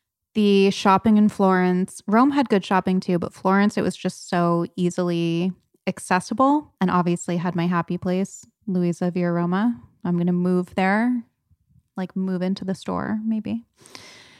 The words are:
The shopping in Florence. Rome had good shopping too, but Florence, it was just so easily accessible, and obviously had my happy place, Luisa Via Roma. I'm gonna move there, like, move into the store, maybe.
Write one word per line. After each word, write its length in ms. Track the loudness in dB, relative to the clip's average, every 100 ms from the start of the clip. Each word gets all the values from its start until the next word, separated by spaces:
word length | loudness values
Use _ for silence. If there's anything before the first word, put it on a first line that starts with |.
| _ _ _ 0
The 360 | 4 6 4
shopping 460 | 2 2 4 4 4
in 100 | 4
Florence. 760 | 2 2 2 2 0 -2 -8 0
Rome 240 | 2 4
had 160 | 2 0
good 160 | 0
shopping 380 | 0 -2 0 -2
too, 180 | 0 -2
but 140 | -4
Florence, 440 | -4 0 2 2 0
it 40 |
was 160 | -4 -4
just 320 | -6 -8 -4
so 360 | 0 0 0 -2 -2
easily 720 | -2 0 -2 -2 -2 -2 -4 -6 _ _ -8
accessible, 880 | -6 -2 -2 -2 0 2 2 -2 -4
and 100 | 0
obviously 480 | 2 0 -2 -2 -4
had 180 | -4 -2
my 120 | -2
happy 300 | -2 -4 -6
place, 480 | -4 -2 -4 -8 -20 _ -6
Luisa 440 | -2 0 0 -2
Via 200 | -2 -2
Roma. 500 | 0 0 0 0 -4 -10 _
I'm 140 | -2 0
gonna 140 | 0
move 440 | 0 2 0 -2 -2
there, 480 | 0 2 0 -2 -6 _ _ _ _ _ _ -10
like, 180 | -8 -4
move 260 | -4 -2
into 220 | -2 -4
the 120 | -6 -8
store, 440 | -6 -4 -4 -4 -4
maybe. 400 | -6 -4 -8 -10 _ -20 -20 -20 -20 -20 -20